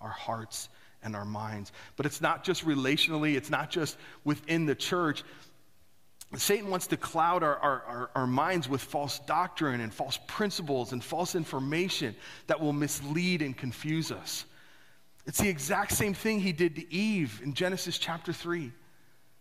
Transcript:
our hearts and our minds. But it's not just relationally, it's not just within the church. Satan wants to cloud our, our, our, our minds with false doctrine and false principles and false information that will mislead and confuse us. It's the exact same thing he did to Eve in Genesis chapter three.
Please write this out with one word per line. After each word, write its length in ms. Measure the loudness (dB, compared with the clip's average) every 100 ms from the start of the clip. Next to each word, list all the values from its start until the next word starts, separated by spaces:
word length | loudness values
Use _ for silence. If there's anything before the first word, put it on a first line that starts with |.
our 80 | -10
hearts 580 | -6 -4 -6 -6 -10 -12 -16 -20 -12
and 120 | -8 -6
our 80 | -6
minds. 460 | -6 -6 -8 -10 -16 -12 -2
But 100 | -2
it's 160 | 0
not 220 | 0 2
just 220 | 0 0 2
relationally, 720 | 2 4 4 4 4 2 2
it's 140 | 2
not 200 | -2 0
just 280 | 0 -2 -4 -16 -4
within 420 | 0 0 2 2 4
the 100 | 2
church. 480 | 2 2 2 0 -8 -18 -20 -20 -20 -20 -20 -20 -20 -20 -12 -2
Satan 340 | 2 2 2
wants 180 | -2 0
to 100 | -2
cloud 460 | 0 2 4 6
our, 140 | 4 4
our, 260 | 2 2
our, 260 | -4 -6 -2 2
our 120 | 4
minds 400 | 4 4 2 0
with 140 | -2
false 380 | 0 -2 -2 -4
doctrine 600 | 0 2 2 0 0 0
and 140 | -4
false 260 | -4 -4 -4 -6
principles 640 | -2 0 0 0 0 0
and 120 | -4
false 320 | -4 -2 0 0
information 800 | -2 -2 0 0 0 0 -2 -6 -16 -12 -2
that 120 | 2
will 140 | 2
mislead 680 | 2 0 -2 -2 0 2 2
and 120 | 0 -2
confuse 560 | -6 -4 -2 -2 -2
us. 320 | -6 -6 -8 -10 -18 -20 -20 -20 -20 -20 -14 -4
It's 120 | 2
the 100 | 2
exact 440 | 2 0 0 2
same 220 | 2 2 2
thing 240 | 0 2
he 120 | 2
did 240 | 4 2 2
to 180 | -4
Eve 460 | 0 2 2 0 -2
in 100 | -4
Genesis 440 | 0 0 0 -2 -2
chapter 340 | -2 -4 -4
three. 400 | -4 -2 -4 -4 -12 -20 -20 -20 -20 -20 -20